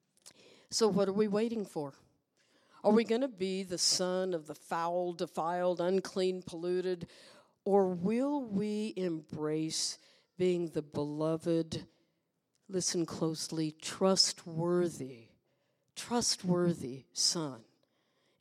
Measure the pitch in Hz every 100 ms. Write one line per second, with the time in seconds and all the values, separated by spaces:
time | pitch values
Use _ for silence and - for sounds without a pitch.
0 | _ _ - - - - - - 220 190
1 | 196 196 214 202 233 226 190 165 143 -
2 | _ _ _ _ _ _ _ - 208 220
3 | 214 226 269 190 190 190 190 175 - -
4 | 180 185 190 165 156 151 - 170 170 180
5 | 180 175 175 - 165 180 180 175 175 190
6 | 185 196 185 185 175 170 175 180 180 180
7 | 175 - - - _ _ 202 196 185 180
8 | 180 233 277 294 240 196 214 208 214 -
9 | 185 160 156 151 151 156 160 - - -
10 | - _ _ - 180 175 165 160 147 151
11 | 147 151 156 160 170 165 160 - - _
12 | _ _ _ _ _ _ - 190 - 180
13 | 160 - 160 160 - 160 156 - - -
14 | 190 185 - - 175 165 170 175 175 143
15 | 131 120 110 _ _ _ _ _ _ -
16 | - 240 - - 180 175 175 160 131 131
17 | - - - 175 151 123 - _ _ _
18 | _ _ _ _